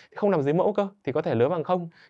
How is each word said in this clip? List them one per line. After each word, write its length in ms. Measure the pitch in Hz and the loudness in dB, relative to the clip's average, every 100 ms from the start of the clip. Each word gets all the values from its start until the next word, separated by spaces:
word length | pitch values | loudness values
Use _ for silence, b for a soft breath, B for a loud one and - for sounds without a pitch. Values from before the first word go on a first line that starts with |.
| b - | b -4
không 160 | 208 | 0
nằm 100 | 180 | 2
dưới 120 | 139 | 2
mẫu 200 | 165 185 | 2 2
cơ, 140 | 208 196 - | 0 -4 -6
thì 80 | - | -4
có 100 | 131 | -4
thể 140 | 165 117 | -2 2
lớn 140 | 123 | 2
bằng 140 | 175 | 0
không. 260 | 156 180 170 b b | -2 -2 -4 b b